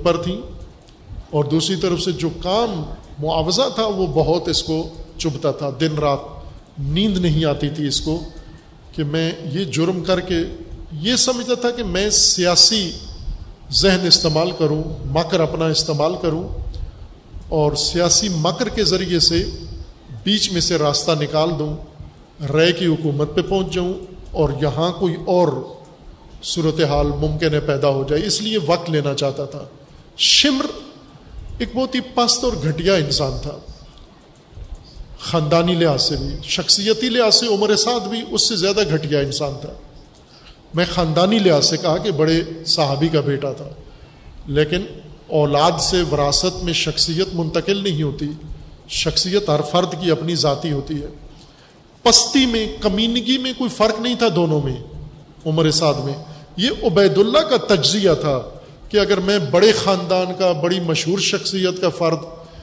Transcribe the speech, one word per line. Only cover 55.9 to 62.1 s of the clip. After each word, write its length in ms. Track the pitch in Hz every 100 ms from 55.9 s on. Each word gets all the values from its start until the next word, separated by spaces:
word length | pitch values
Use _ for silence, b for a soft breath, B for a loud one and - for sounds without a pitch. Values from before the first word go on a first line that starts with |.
میں۔ 200 | 135 139 - - B B -
یہ 140 | 233 427
عبید 360 | 240 170 202 -
اللہ 200 | 214 285
کا 360 | 311 254 -
تجزیہ 360 | 190 135 202 190 151
تھا 220 | 147 131 110 - B B -
کہ 80 | 208
اگر 240 | 196 196
میں 180 | 185 208 147
بڑے 220 | 175 214
خاندان 600 | 214 196 190 175 185 180 180
کا، 140 | 185
بڑی 280 | 165 175 185
مشہور 380 | 165 156 160 196
شخصیت 640 | - 202 - 190 185 180
کا 80 | 185
فرد 300 | - 165